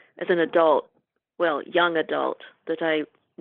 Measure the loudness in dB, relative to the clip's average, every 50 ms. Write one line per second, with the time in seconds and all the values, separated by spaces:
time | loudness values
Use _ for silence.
0 | _ _ _ -8 -2 0 0 2 2 2 2 4 4 6 4 2 0 _ _ _
1 | _ _ _ _ _ _ _ -4 -2 -2 -2 -4 -6 -4 0 0 2 2 2 -2
2 | -2 -2 -4 -4 -4 -4 -6 -8 -12 -20 -20 _ _ -8 -6 -4 -2 -2 -2 -2
3 | -4 -6 _ _ _ _ _ -2